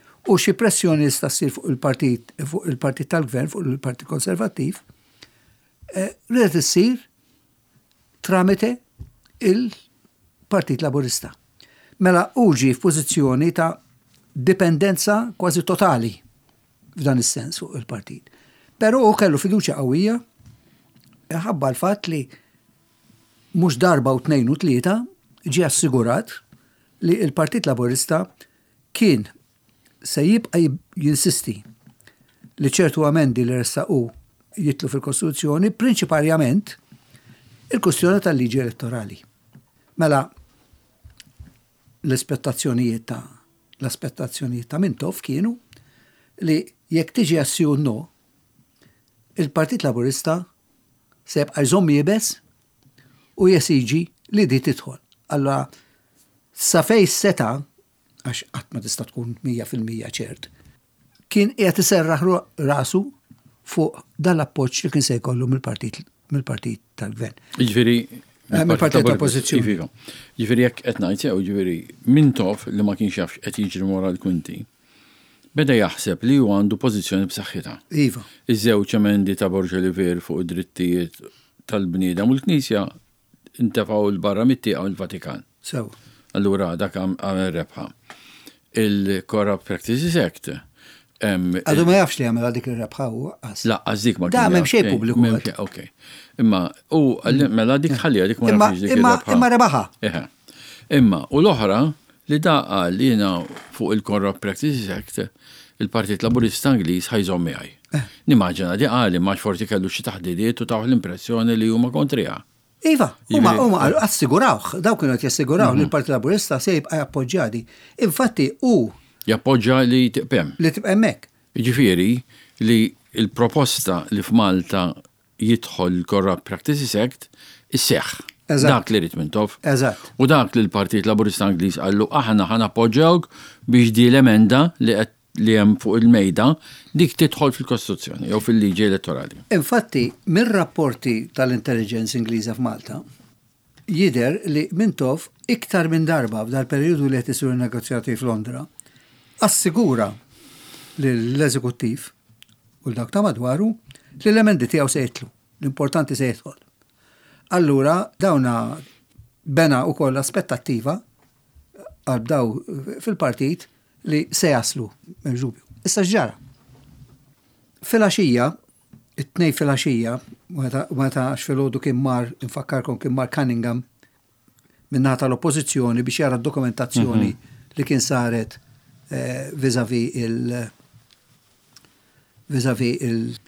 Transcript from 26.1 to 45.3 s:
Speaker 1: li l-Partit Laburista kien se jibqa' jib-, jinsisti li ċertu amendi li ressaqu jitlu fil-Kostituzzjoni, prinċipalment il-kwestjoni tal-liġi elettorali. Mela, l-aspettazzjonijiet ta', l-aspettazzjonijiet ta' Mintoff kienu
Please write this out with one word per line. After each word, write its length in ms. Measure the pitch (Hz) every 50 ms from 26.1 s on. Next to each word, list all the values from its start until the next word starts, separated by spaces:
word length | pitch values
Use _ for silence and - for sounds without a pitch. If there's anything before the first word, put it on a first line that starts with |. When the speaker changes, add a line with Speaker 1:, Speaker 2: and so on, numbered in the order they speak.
| 123 190 233 - - - _ _ - _ _ _ _ _ _ _ _ _
Speaker 1:
li 180 | - 165 180 226
l-Partit 440 | 202 143 135 - 156 147 - 233 -
Laburista 560 | 147 127 117 120 120 131 131 - - 160 165 185 - _ _ - _ _ _ _ _ _ _ _ _ _
kien 320 | - 226 202 143 113 101 - _ _ _ _ _ _ _ _ _ _ _ _ _ _ -
se 180 | - - -
jibqa' 380 | 147 175 220 226 226 - - 175
jib-, 200 | 165 151 131 170 - _ _
jinsisti 640 | 180 147 147 151 139 - 190 - - - 123 107 101 - - 110 _ _ - _ _ _ - _ _ _ _ _ _ - - _
li 120 | - 143 139
ċertu 360 | - - 180 151 - 160 156
amendi 380 | 147 160 165 147 131 113 123 123
li 100 | 120 127
ressaqu 540 | 123 117 - - 143 - - 160 131 117 117 - - _ _ _ _ _ _ -
jitlu 320 | - 170 147 139 - - 127
fil-Kostituzzjoni, 840 | 135 135 - 143 131 - - 160 139 - - 147 147 170 196 214
prinċipalment 1040 | - - 220 262 226 - 185 139 165 151 147 160 160 160 147 120 139 208 202 - - _ _ _ - _ _ _ - - _ - - _ _ _ - _ _ -
il-kwestjoni 480 | - 226 - 180 143 - - 175 196 202
tal-liġi 380 | - 180 156 127 123 117 113 135
elettorali. 600 | 127 117 - - - 117 123 117 107 98 - - _ _ _ _ _ _ _ - _ _ _ _ _ _ _
Mela, 280 | - 170 151 143 135 131 - _ - - _ _ _ _ _ _ _ _ _ _ _ _ - _ _ - _ _ _ - - _ _ _ _ _ _ _ _ _ _ -
l-aspettazzjonijiet 1040 | 151 131 131 - - 131 127 - - - - - 147 120 123 127 117 113 110 113
ta', 180 | - - 123 - - - _ _ _ _ _ _ _ _ _
l-aspettazzjonijiet 880 | 131 127 - - - 135 - - 139 123 - - 151 123 123 120 120 -
ta' 100 | 147 160
Mintoff 420 | 196 180 123 - - 90 - - -
kienu 320 | -